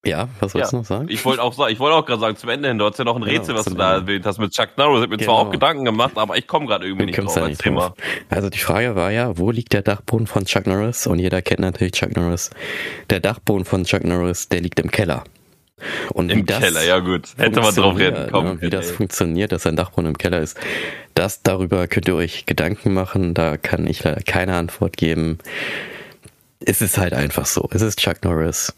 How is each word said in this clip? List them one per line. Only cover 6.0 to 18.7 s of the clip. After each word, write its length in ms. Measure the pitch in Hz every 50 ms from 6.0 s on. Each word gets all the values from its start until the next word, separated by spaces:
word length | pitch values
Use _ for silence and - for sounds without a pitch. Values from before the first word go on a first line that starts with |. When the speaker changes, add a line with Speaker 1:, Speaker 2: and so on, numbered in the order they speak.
| 120 135 -
Speaker 2:
aber 200 | 110 110 101 90
ich 100 | 110 135
komm 200 | - - 160 151
grad 160 | 110 107 95
irgendwie 180 | 87 95 98 95
Speaker 1:
Du 60 | 95
Speaker 2:
nicht 100 | 85 90 -
Speaker 1:
kommst 180 | 98 95 82
Speaker 2:
drauf. 80 | 85 82
Speaker 1:
da 40 | 78
nicht 120 | 76 -
Speaker 2:
Erzähl 120 | - 107 95
Speaker 1:
drauf. 180 | 87 87 90 - - - - - - - -
Speaker 2:
mal. 80 | -
Speaker 1:
Also 140 | 95 101 98
die 80 | 90 98
Frage 380 | - - 113 101 120 123 110
war 140 | 92 85 95
ja, 240 | 104 113 120 123 95 82
wo 120 | 87 107
liegt 220 | 117 117 117 -
der 80 | - 101
Dachboden 440 | 98 - 101 104 - - - 113 113
von 180 | 104 - 107 98
Chuck 220 | - - - 95
Norris? 400 | 98 95 98 104 113 120 - -
Und 120 | - 87 85
jeder 200 | 90 92 - 92
kennt 180 | 90 - - -
natürlich 320 | - 92 90 - 90 90
Chuck 220 | - - - 95 -
Norris. 340 | - 87 87 87 85 - - - - - - - - - - - - - -
Der 100 | 98 92
Dachboden 440 | - 98 113 - - - 107 98 92
von 180 | - - 95 90
Chuck 200 | - - 98 -
Norris, 440 | 87 87 90 87 90 90 - - -
der 100 | 92 87
liegt 160 | 87 87 - -
im 120 | 80 85
Keller. 340 | - - 107 82 69 62 - - _ _ _ _ _ _ _ _ _ _ - - - - - -
Und 180 | - - 87 87
Speaker 2:
Im 80 | 98 110
Speaker 1:
wie 40 | 98
das 160 | 85 95 113
Speaker 2:
Keller, 240 | 131 95 82 80 80
ja 140 | 87 90 92
gut. 320 | 90 90 90 85 - - - -
Hätte 220 | 120 113 107 120
man 120 | 117 107 101
drauf 100 | 110 98 98 87
Speaker 1:
funktioniert, 200 | 98 95 92 - 80
Speaker 2:
rennen 120 | 67 -
kommen 160 | - 95 82 90
Speaker 1:
ne, 60 | 92
wie 20 | 82
Speaker 2:
können, 100 | 82 82